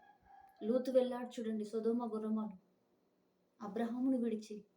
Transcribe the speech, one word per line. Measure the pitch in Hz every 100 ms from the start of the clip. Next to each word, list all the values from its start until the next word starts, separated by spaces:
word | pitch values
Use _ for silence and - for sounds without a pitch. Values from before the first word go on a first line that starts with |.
| - _ - - - -
లోతు | 214 254 262
వెళ్ళాడు | 254 247 247 240 -
చూడండి | 220 220
సొదొమ | 208 226 220 240 240
గొరొమలు | 214 220 220 214 185 - _ _ _ _ _ _ _ _ -
అబ్రహామును | 208 202 226 247 269 262
విడిచి. | 233 214 - 208 -